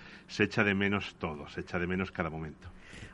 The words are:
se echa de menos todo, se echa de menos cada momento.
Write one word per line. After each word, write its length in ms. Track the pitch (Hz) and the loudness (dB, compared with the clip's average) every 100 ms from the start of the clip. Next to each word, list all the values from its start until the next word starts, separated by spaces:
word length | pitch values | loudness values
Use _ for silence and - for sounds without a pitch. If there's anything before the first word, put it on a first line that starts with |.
| - - - | -16 -18 -6
se 160 | - | 2
echa 200 | 202 - | 4 6
de 120 | 104 98 | 6 6
menos 400 | 98 101 - - | 4 2 -2 -4
todo, 320 | 85 76 73 | -4 -4 -8
se 140 | - | -8
echa 180 | - 92 | -2 0
de 80 | 87 | 2
menos 240 | 92 90 | 2 0
cada 180 | - 82 | 0 -2
momento. 400 | 78 78 - - - - - - | -2 -8 -10 -16 -16 -16 -14 -14